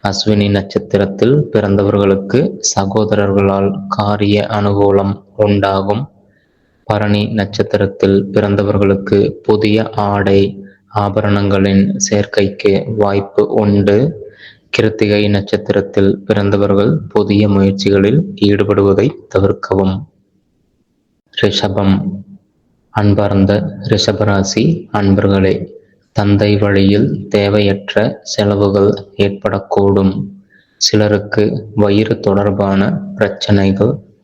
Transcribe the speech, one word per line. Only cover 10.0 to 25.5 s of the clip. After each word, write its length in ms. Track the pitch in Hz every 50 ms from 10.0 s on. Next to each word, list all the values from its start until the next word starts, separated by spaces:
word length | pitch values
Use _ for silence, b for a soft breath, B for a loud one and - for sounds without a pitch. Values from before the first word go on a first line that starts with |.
| 104
ஆடை 360 | 101 101 101 98 98 98 98 98 98 - B B B B B B B - 104 101
ஆபரணங்களின் 800 | 101 95 104 104 101 101 101 101 101 98 98 98 98 98 98 98 98 98 98 -
சேர்க்கைக்கு 680 | - 104 104 101 - - - 101 95 98 - - 104 98 101 - - 113 107
வாய்ப்பு 420 | 104 101 98 101 98 - - - 107 - - 120 107
உண்டு. 340 | 101 101 101 98 101 101 110 131 160 - - B B B B B B B B B _ -
கிருத்திகை 460 | - 110 110 - - 110 104 104 104 104 101
நட்சத்திரத்தில் 800 | 101 98 98 - - 98 - - 104 101 98 - - 104 98 98 98 - -
பிறந்தவர்கள் 680 | - 110 104 101 101 101 98 101 101 98 98 101 123 156 160 - - -
புதிய 340 | 107 101 - 104 101 104 104 98
முயற்சிகளில் 680 | 98 98 98 98 - 98 98 98 98 95 104 127 151 190 - - - 101 101
ஈடுபடுவதை 600 | 101 101 101 101 101 98 101 98 98 98 104 143 - - -
தவிர்க்கவும். 720 | - - 98 98 98 98 - - - 95 95 95 95 95 95 - - _ _ _ _ _ _ _ _ _ _ _ _ _ _ _ _ _ _ _ _ _ _ _ _ _
ரிஷபம். 640 | - - 104 - - - 101 95 107 101 98 98 98 - 95 - - - - - - _ _ _ _ _ _ _ _ _ _ _
அன்பார்ந்த 600 | 107 104 104 101 101 101 101 101 98 98 98 101 107 - - - - - -
ரிஷபராசி 720 | 113 104 - - 104 - 107 104 101 98 98 98 - 110 123 160 165 - - - - 110
அன்பர்களே, 520 | 101 98 98 95 101 98 98 98 95 95